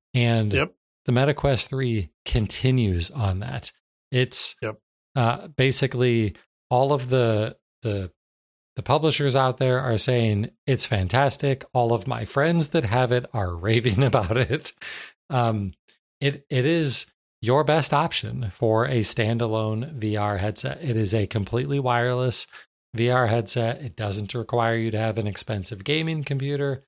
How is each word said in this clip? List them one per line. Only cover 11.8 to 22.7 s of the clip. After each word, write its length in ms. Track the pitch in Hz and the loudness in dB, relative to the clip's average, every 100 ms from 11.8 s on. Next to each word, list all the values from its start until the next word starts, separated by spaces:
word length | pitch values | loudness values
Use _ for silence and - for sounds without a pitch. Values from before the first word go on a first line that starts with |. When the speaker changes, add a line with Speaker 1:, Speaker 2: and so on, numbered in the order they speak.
| 120 | 2
Speaker 1:
of 140 | 117 131 | 2 -2
my 160 | 117 | -6
friends 440 | 107 - 156 170 147 | -2 0 2 2 2
that 160 | 165 | 0
have 280 | 120 120 127 | 2 2 2
it 140 | 123 123 | 0 0
are 220 | 117 90 85 | -4 -4 -2
<laughs> 0 | |
raving 460 | 95 117 120 101 | 2 2 4 4
about 340 | 135 120 92 113 | 4 4 2 0
it." 360 | 123 156 - - - - - - - | 0 -2 -6 -14 -14 -14 -16 -20 -4
Um, 440 | 127 117 107 98 - _ _ _ _ | 0 0 0 -4 -8 _ _ _ _
it, 240 | 139 131 - | -4 -4 -4
it 140 | 131 127 | 0 2
is 400 | 165 147 120 - _ _ _ | 2 0 -2 -4 _ _ _
your 220 | 107 135 | 2 2
best 280 | 147 156 143 | 4 2 2
option 580 | 143 165 - 107 123 113 | 0 0 -2 -6 -6 -8
for 340 | - 113 110 127 | -2 2 2 2
a 140 | 123 | 0
standalone 920 | 101 - 107 117 117 110 110 107 143 | 0 0 0 0 -2 -2 -2 -4 -6
V 220 | 143 107 107 | -6 -4 -2
R 220 | 104 101 | -2 -2
headset. 440 | 104 98 131 - | -4 -4 -8 -6
It 140 | 151 110 | -4 -2
is 160 | 101 | 0
a 120 | 110 101 | 0 0
completely 520 | 113 95 117 143 139 | -2 -2 -4 -2 -2
wireless 680 | 127 120 123 123 127 - - - - | 0 0 0 0 0 -2 -6 -12 -20